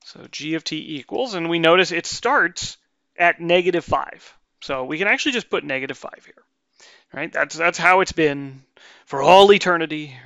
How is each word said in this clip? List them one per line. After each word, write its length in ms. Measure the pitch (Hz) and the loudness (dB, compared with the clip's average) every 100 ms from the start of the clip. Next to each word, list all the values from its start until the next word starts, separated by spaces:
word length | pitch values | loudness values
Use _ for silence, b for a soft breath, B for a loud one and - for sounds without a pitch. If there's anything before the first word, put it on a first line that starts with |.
So 240 | - - - | -20 -20 -18
g 260 | - 151 160 | -12 -8 -8
of 100 | - | -6
t 320 | 156 - 151 | -10 -10 -14
equals, 360 | - - 254 | -8 -6 -4
and 160 | 190 165 | -4 -2
we 100 | 170 | 0
notice 340 | 160 180 175 | 2 2 2
it 120 | 170 - | -2 -8
starts 720 | - 233 277 175 - - - _ _ _ - | -6 -2 0 0 -4 -12 -12 _ _ _ 0
at 220 | 175 165 | 0 0
negative 460 | 165 175 180 175 - | 2 2 2 -2 -2
five. 520 | 143 - - - _ _ _ | -4 -4 -14 -20 _ _ _
So 240 | - 135 | -10 -8
we 140 | 131 156 | -6 -4
can 100 | 196 | -2
actually 240 | 262 311 | 0 -2
just 180 | 247 - | -4 -4
put 140 | 180 | -6
negative 340 | 147 131 135 131 | -4 -8 -8 -12
five 280 | - - - | -16 -18 -20
here, 180 | _ _ _ _ b b b _ | _ _ _ _ b b b _
right? 180 | - 160 | -12 -6
That's, 240 | - 151 156 | -4 -4 -2
that's 220 | 170 175 | -2 2
how 240 | 170 185 | 2 2
it's 100 | 185 | 2
been 520 | - 151 143 139 135 _ B B B - | 0 0 -2 -10 -16 _ B B B -10
for 160 | 139 | -2
all 300 | 139 190 202 | 6 8 10
eternity, 600 | 202 180 170 160 151 151 127 | 6 2 -2 -4 -8 -12 -16